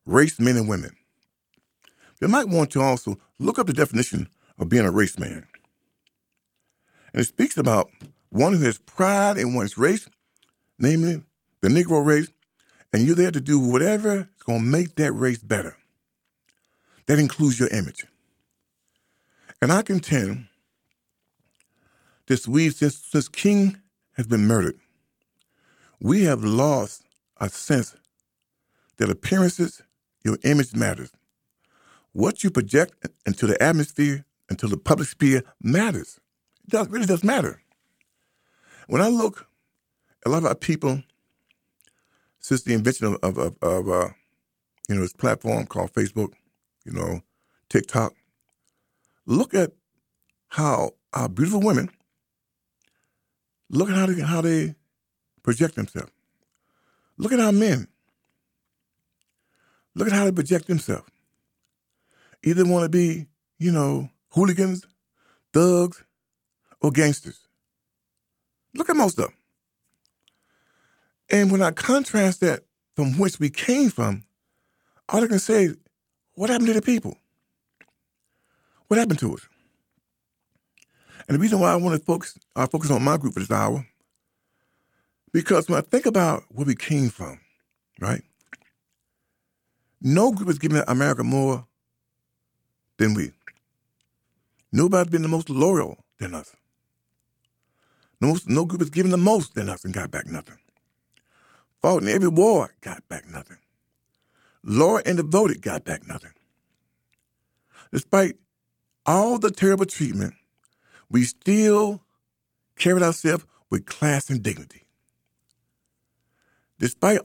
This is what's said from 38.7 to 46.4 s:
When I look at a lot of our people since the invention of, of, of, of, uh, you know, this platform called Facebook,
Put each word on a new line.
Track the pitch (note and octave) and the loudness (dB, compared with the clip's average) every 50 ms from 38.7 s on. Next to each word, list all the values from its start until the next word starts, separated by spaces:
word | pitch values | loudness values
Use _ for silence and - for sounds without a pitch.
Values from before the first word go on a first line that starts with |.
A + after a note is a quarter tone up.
| - - - | -20 -20 -8
When | - D#3 - | -4 0 0
I | G3 A3+ | 2 2
look | A#3+ A#3 A3 G3+ F#3+ - - _ _ _ _ _ _ _ _ _ _ _ _ _ _ _ - | 0 0 -2 -2 -4 -8 -20 _ _ _ _ _ _ _ _ _ _ _ _ _ _ _ -4
at | A#2 | -2
a | |
lot | D3 E3+ | 0 0
of | E3 | 0
our | - - | 0 -2
people | - - - D#3 D#3 E3 C3+ C3 C#3 - _ _ _ _ _ _ _ _ _ _ _ _ _ _ _ _ _ _ _ _ _ _ _ _ _ _ _ | -2 -2 -4 -4 -2 -2 -4 -4 -4 -8 _ _ _ _ _ _ _ _ _ _ _ _ _ _ _ _ _ _ _ _ _ _ _ _ _ _ _
since | - - - A#2+ | -6 -4 -4 -2
the | - B2 A#2 | -2 -2 -2
invention | A2 G#2 B2+ C3 - A2+ | 0 0 0 -2 -2 -2
of, | G#2 - - | -4 -4 -2
of, | - F#2+ F#2 A#1+ | -4 -4 -4 -2
of, | C2 - - - | -4 -6 -4 -4
of, | - E2+ F2+ F#2 F#2 G2 | -2 -2 -2 -2 -2 -2
uh, | F2+ F2+ F2+ F#2 - _ _ _ _ _ _ _ _ _ _ _ _ _ - - | -2 -2 -2 -4 -8 _ _ _ _ _ _ _ _ _ _ _ _ _ -8 -4
you | G2+ | -2
know, | G2 | -2
this | F#2 F2 | -2 -4
platform | - - C3 A#2+ A2 - - A2+ A2 A2+ G#2 | -6 -4 -2 -2 -2 -2 -4 -4 -4 -4 -6
called | - - F#2+ F2+ - | -6 -6 -8 -8 -4
Facebook, | - A2 G#2 G2 - A2 G2+ - - _ | -4 -4 -4 -2 -4 -6 -6 -6 -8 _